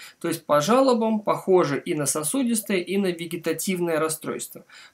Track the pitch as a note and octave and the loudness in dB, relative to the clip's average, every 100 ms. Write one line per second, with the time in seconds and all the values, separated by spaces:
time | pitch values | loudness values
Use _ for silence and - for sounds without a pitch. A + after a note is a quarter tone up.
0 | - - E3+ D#3+ - D3 D3 B3 C4+ A#3 | -14 -8 -6 -6 0 2 4 4 4 2
1 | A3+ A3 - D3+ - F#3 D#3+ C#3 - D#3 | 2 0 -2 -2 4 4 4 0 -2 -2
2 | C#3+ D#3 D3+ C#4 A#3+ A3+ - F#3+ F3 G3 | -2 -2 -2 -2 0 -2 0 -2 0 0
3 | F#3+ E3+ E3+ E3+ D#3+ D#3+ - F3+ E3+ D#3 | 0 -2 -6 -6 -4 -2 -2 -2 0 0
4 | D#3 D#3 C#3+ - - - - - - | -2 -4 -8 -8 -10 -14 -20 -20 -20